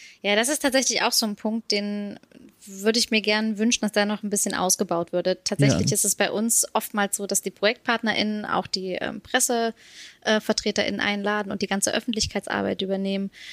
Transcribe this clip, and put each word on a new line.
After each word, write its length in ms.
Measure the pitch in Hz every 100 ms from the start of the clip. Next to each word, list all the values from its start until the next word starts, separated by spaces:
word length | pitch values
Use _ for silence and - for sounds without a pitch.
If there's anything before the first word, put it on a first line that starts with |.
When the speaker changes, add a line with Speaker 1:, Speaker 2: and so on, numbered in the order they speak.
| - -
Speaker 1:
Ja, 120 | 302 311
das 140 | 240
ist 120 | 294
tatsächlich 400 | 277 262 254 233
auch 120 | 240
so 120 | - 220
ein 100 | 208
Punkt, 360 | 220 226 -
den 480 | 208 208 208 208 - _ - - _
würde 360 | - 196 208 233
ich 100 | 226
mir 120 | 220
gern 360 | 202 214 220 208
wünschen, 240 | 226 -
dass 100 | 208
da 140 | 208 208
noch 160 | 208
ein 80 | 202
bisschen 240 | 202 202
ausgebaut 600 | - 185 180 196 170 175
würde. 260 | 175 180 180
Tatsächlich 460 | - 196 139 87 -
Speaker 2:
Ja. 40 | 208
Speaker 1:
ist 100 | 202
es 80 |
bei 160 | - 202
uns 380 | 196 226 - -
oftmals 440 | 220 - 214 202 -
so, 80 | 196
dass 160 | 196
die 80 | 196
ProjektpartnerInnen 960 | - 202 240 - 226 226 - 214 214 208
auch 220 | - -
die, 260 | - 185
ähm, 280 | 180 - 208
Presse-, 520 | - 262 - 240 226 - - - - -
äh, 180 | - 214
VertreterInnen 600 | - 214 214 202 - 202
einladen 520 | 202 208 196 214 202
und 120 | 202
die 40 | 202
ganze 240 | 196 -
Öffentlichkeitsarbeit 920 | - - 220 - 202 - - - -
übernehmen. 480 | 190 190 196 196 196 - -